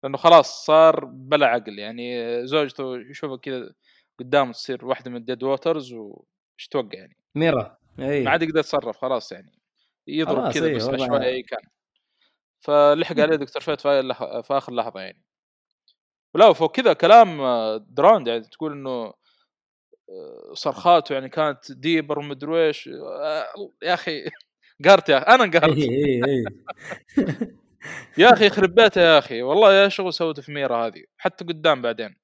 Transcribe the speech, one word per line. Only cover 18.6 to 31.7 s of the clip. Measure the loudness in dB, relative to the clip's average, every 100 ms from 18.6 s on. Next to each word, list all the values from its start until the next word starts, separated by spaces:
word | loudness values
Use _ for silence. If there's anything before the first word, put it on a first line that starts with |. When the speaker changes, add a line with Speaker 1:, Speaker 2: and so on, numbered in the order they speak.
| -12
Speaker 1:
إنه، | -10 -10 -10 -12 _ _ _ _ _ _ _ _ _ _
آه، | -20 -20 -20 -20
صرخاته | -10 -10 -4 2 2 2
يعني | -10 -8
كانت | -4 -4 -6 -16
deeper | -10 -4 -4 -4 -10
ومدري | -10 -12 -4 -2 -2
إيش. | -2 -14
آه، | -16 -14 -10 -8 -8 -10 -14 -18 _
يا | -6
أخي. | -6 -6 -10 -12
<laughs> | -16 _ _ _ _ 6
قهرت | 6 6
يا | 0
أخي، | 4 4
أنا |
انقهرت. | 4 2 2 2
Speaker 2:
إيه، | -2
إيه، | 0 0 0 0
إيه. | -2 -4 -10 -20 -20 -18 -20 _ -4
Speaker 1:
<laughs> | -4 -4 -10 -12 _ _ -20 -18 -14 4
يا | 6
أخي، | 8 4
يخرب | 2 2 4
بيته | 4 6
يا | 6 4
أخي. | 2 -8
والله | -2 4 6
يا | 6 4
شغل | 0 -8
سوته | -4 -6 -6
في | -12
ميرا | -8 -4 -2 -4
هذه. | -8 -20 _
حتى | -8 -8 -12
قدام | -2 0